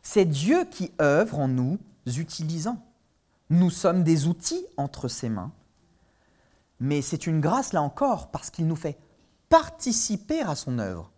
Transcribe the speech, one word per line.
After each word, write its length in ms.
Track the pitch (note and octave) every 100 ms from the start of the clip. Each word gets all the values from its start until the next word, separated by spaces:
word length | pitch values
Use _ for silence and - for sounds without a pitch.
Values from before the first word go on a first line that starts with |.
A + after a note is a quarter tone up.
C'est 220 | - G#3+
Dieu 400 | F3+ C#3 F3 E4+
qui 300 | E4+ - F#3 -
œuvre 380 | D3 D3 A3 D3
en 100 | C3+
nous 280 | B2+ B2+ F#3+ - _ B2
utilisant. 760 | B2 D#3+ - D#3 E3 F#3 A#3+ - _ _ _ _ _ _
Nous 200 | E3+ F3+
sommes 360 | - F#3+ F3+ E3
des 220 | D#3+ D3+
outils 380 | E3+ - F4 F#4 -
entre 320 | C#3 - B2+
ses 180 | - A#2+
mains. 240 | G#2+ G2 - _ _ _ _ _ _ _ _ _ _ _ _
Mais 220 | C3 D3
c'est 260 | C3 D#3+ -
une 140 | D#3+
grâce, 320 | D3+ A#3+ -
là 80 | F3
encore, 500 | C#3+ - C#4 G#3 -
parce 180 | - -
qu'il 160 | - E3
nous 120 | D#3+
fait 200 | D#3+ C#3+ _ _ _ _ _
participer 920 | D#4+ D#4 - B3+ A3 - G#3 - D#4+
à 140 | A3 C#3+
son 240 | - B2
œuvre. 320 | G2 F2 E2+